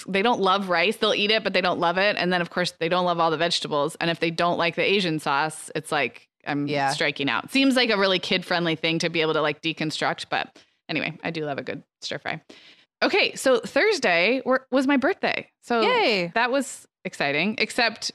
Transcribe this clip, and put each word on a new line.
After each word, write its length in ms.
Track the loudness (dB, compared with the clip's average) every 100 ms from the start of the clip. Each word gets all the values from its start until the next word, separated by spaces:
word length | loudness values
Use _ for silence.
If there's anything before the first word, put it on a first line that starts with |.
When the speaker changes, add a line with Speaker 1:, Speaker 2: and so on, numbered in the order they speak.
| -4
Speaker 1:
they 140 | 0
don't 200 | 2 2
love 280 | 2 2 2
rice. 280 | 2 2 2
They'll 180 | 0
eat 160 | 2 2
it, 120 | 2
but 100 | 2
they 60 | 0
don't 160 | 0 2
love 160 | 0 2
it. 200 | 2 2
And 120 | 0
then, 100 | 0
of 80 | -2
course, 220 | -2 -4
they 160 | -2 0
don't 160 | 2 2
love 140 | 2
all 100 | 2
the 60 | 2
vegetables. 560 | 0 0 -2 -2 -2 -2
And 100 | -4
if 100 | 0
they 100 | -2
don't 280 | 0 0 2
like 160 | 0
the 80 | 0
Asian 360 | 2 2 0 -2
sauce, 500 | 0 0 -2 -6 -8
it's 160 | -8 -2
like, 360 | -2 -2 -6 _ _ -6
I'm 200 | -4 -2
Speaker 2:
Yeah. 240 | 0 0
Speaker 1:
striking 400 | 0 -2 -2 -2
out. 200 | -2 0
Seems 220 | 2 4
like 140 | 4 2
a 80 | 2
really 220 | 2 2
kid-friendly 560 | 0 -2 0 0 0 0
thing 220 | -2 0
to 100 | 0
be 140 | 0
able 100 | 0
to, 60 | 0
like, 220 | 0 -2
deconstruct. 640 | -6 -4 -6 -2 -4 -4 -4
But 300 | -4 -4 -10 _ _ -8
anyway, 260 | -6 -4 -6
I 80 | -8
do 160 | -6 -6
love 100 | -6
a 60 |
good 220 | -8 -12 -16 _
stir 160 | -12 -8
fry. 240 | -8 -8 -12 -20 -20 -20 _ _
Okay, 320 | 0 2 0
so 260 | 0 2 2
Thursday 840 | 0 0 2 2 2 2 2 0
were, 220 | 0 -2 0
was 160 | 0 4
my 100 | 2
birthday. 500 | 2 0 -2 -4 -8 _
So 180 | -4 0
Speaker 2:
Yay. 520 | 2 2 2 0 0
Speaker 1:
that 160 | 0 0
was 360 | 0 -2 -10 -20 _ -14
exciting, 480 | -4 -2 0 0 -2
except 520 | -2 0 -2 -2 -10